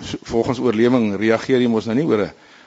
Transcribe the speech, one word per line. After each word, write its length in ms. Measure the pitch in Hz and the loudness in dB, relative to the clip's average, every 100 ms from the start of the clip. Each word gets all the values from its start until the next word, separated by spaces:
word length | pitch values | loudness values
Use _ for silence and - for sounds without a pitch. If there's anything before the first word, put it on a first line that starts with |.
so, 140 | - - | -10 -10
volgens 360 | - 117 127 120 | -4 -2 -2 0
oorlewing 580 | 123 107 120 127 107 98 | 0 2 2 2 0 0
reageer 440 | 110 110 - 127 | 0 0 2 2
jy 80 | 123 | 2
mos 160 | 110 110 | 0 0
nou 100 | 120 | -2
nie 100 | 160 | 0
oor 120 | 104 | 0
'n, 80 | 87 - - - | -2 -6 -20 -20